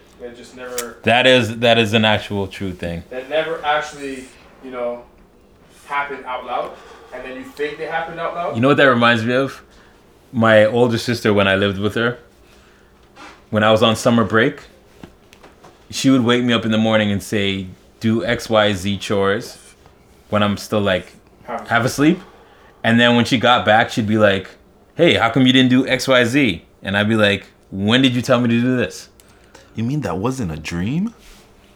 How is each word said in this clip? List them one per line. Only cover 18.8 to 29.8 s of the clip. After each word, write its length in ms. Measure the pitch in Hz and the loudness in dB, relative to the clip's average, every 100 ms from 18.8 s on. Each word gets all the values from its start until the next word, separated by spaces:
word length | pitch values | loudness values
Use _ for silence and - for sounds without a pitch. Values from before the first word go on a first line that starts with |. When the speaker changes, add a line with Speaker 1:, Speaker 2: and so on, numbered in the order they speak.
| 98 98 | -4 -6
Speaker 2:
chores," 600 | - 104 98 104 - - - _ _ _ _ _ _ | -2 0 0 -2 -6 -16 -20 _ _ _ _ _ _
when 120 | 104 | 0
I'm 160 | 104 98 | 0 -2
still, 240 | - 107 | -4 -2
like, 320 | 101 92 - - _ _ | 0 -2 -4 -18 _ _
Speaker 1:
Half 240 | - - - | -14 -12 -2
Speaker 2:
half 180 | 117 113 | 0 0
asleep. 340 | - 147 185 - - - _ - _ | 2 2 2 -4 -20 -20 _ -20 _
And 160 | 113 117 | 0 4
then 160 | 120 120 | 4 2
when 100 | 113 | 2
she 120 | 127 | 0
got 260 | 120 123 101 | 2 2 4
back, 260 | 107 117 | 2 2
she'd 160 | - 104 | -2 0
be 100 | 110 | 2
like, 320 | 104 98 95 - _ _ _ - | 2 2 -6 -18 _ _ _ 0
"Hey, 200 | 165 98 | 2 4
how 140 | 113 | 2
come 160 | 135 127 | 2 4
you 80 | |
didn't 160 | 131 127 | 6 6
do 160 | 127 135 | 4 2
X, 220 | 127 - | -2 2
Y, 160 | 127 117 | 2 2
Z?" 380 | 135 127 82 - _ | 2 0 -2 -10 _
And 160 | - 101 | -6 -2
I'd 100 | 104 | 0
be 60 | 110 | 2
like, 300 | 104 101 - _ _ | 2 0 -6 _ _
"When 320 | 98 101 120 | -6 0 2
did 140 | 135 123 | 2 0
you 60 | |
tell 160 | 117 123 | 0 0
me 60 | 123 | 2
to 120 | 117 | 0
do 160 | 123 127 | 0 -2
this?" 320 | 98 - - _ _ _ _ - - | -4 -6 -20 _ _ _ _ -20 -16
Speaker 3:
You 80 | - | -8